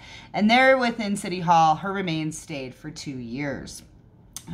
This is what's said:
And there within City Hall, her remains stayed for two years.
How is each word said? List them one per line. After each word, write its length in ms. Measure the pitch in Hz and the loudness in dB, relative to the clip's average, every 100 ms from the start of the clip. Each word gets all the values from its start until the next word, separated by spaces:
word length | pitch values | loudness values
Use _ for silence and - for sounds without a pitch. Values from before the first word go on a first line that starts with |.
| - - - | -20 -20 -10
And 180 | - 208 | -2 4
there 280 | 240 262 262 | 6 6 4
within 400 | 240 233 208 202 | 2 -2 -4 -4
City 240 | 208 180 | -4 -4
Hall, 340 | 170 170 160 156 | 4 6 6 4
her 160 | 196 | -2
remains 460 | 196 185 160 156 160 | -4 -4 -4 -4 -8
stayed 360 | - 151 131 | -10 -10 -10
for 180 | 123 156 | -12 -16
two 260 | 165 - 131 | -12 -12 -10
years. 640 | 120 123 147 117 71 - - - _ _ _ - - | -10 -8 -6 -6 -10 -16 -20 -20 _ _ _ -20 -12